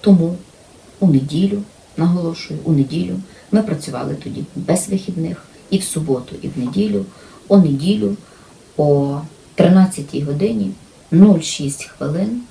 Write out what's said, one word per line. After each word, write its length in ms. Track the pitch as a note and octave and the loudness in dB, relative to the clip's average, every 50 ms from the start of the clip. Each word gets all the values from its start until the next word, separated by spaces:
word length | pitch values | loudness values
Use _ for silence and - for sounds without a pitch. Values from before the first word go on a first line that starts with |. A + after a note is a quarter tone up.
Тому 360 | - G#3 G3 F3 E3 E3+ F3 F3+ - - - - - - - - - - - - | 6 6 4 6 4 0 -4 -6 -12 -20 -20 -20 -20 -20 -20 -20 -20 -20 -8 0
у 60 | G3 | 2
неділю, 560 | F#3 D3 C3+ C3 C#3 D3 D#3+ F#3+ G3 G3+ G3+ G3+ - - - _ _ - | 4 4 4 2 0 -2 0 0 0 -2 -4 -8 -10 -16 -20 _ _ -6
наголошую, 640 | - E3 F3 F3 F3+ F3 E3 E3 - - - D#3 D3+ D3 | -2 0 0 0 0 -2 -4 -6 -8 -12 -12 -12 -8 -2
у 80 | E3 D#3+ | 0 2
неділю 440 | C#3 C3+ B2+ C3+ E3 F3+ F3+ F3+ F#3 - - - - - - - | 2 2 0 -2 -6 -6 -4 -6 -8 -10 -14 -18 -20 -8 0 0
ми 100 | G#3+ G#3+ | 0 0
працювали 520 | G#3+ E3 C#3+ - - C3+ B2 C3+ C#3 D3 | 0 -4 -6 -6 -8 -10 -8 -8 -8 -8
тоді 300 | D3 - - - C#3 D3 - - | -10 -10 -12 -10 -10 -10 -10 -10
без 320 | - - - E3 F#3 - G3+ | -10 -2 -2 -2 -2 -2 -2
вихідних, 540 | G3 F#3+ F#3+ - F3+ F3+ D#3+ E3+ F3+ - - - - - - - | -4 -4 -4 -6 -6 -6 -6 -6 -6 -10 -14 -20 -20 -20 -10 -4
і 80 | G3 F#3+ | -4 -2
в 40 | F#3 | -2
суботу, 540 | - - E3 D#3 D#3+ C3+ B2+ - - - - - | -2 -6 -6 -2 -2 -4 -4 -4 -10 -16 -12 -12
і 60 | C3+ | -10
в 100 | C#3 - | -8 -6
неділю. 460 | B2 B2 D3 F#3+ G#3 G#3+ G3+ G3+ F#3+ F#3+ - - - - - - - - | -6 -4 -2 -2 -2 -2 -2 -4 -6 -8 -14 -20 -20 -20 -20 -20 0 4
У 80 | G3+ | 6
неділю 600 | G3+ F3+ D#3 C#3 C3+ D3 F3+ G#3 G#3+ G#3+ G3+ G3+ - - - - - - - - - - - _ | 6 6 6 2 0 0 0 0 0 0 -4 -4 -6 -10 -20 -20 -20 -20 -20 -20 -20 -20 -16 _
о 440 | - D3 D3 C#3+ C#3+ C#3 C#3 C#3+ D3 D#3 - - - - - - | -2 2 2 4 2 2 0 -2 -6 -8 -12 -18 -20 -20 -20 -2
тринадцятій 680 | - F3+ E3+ F3+ F#3+ F#3 F#3 - - C#3+ - - D#3 C#3+ | 2 4 6 6 6 6 4 0 -6 -10 -8 -6 -6 -4
годині 480 | D3 C#3+ D3 F#3 A3 A#3 G#3+ G3+ F#3+ - - - - - - - - | -4 -4 -2 -2 -2 -2 -2 -4 -6 -8 -12 -18 -20 -20 -20 -10 0
нуль 300 | - E3+ G3 G#3+ G3 E3 | 6 8 8 8 8 4
шість 440 | D#3+ - - - D3 C#3 C#3 - - | 2 -4 -8 -6 -6 -6 -6 -8 -14
хвилин 580 | - - - C#3 C#3+ D3+ E3+ F#3+ G#3+ A#3 B3 A#3+ - | -18 -12 -8 -6 -6 -4 -4 -4 -4 -4 -8 -10 -12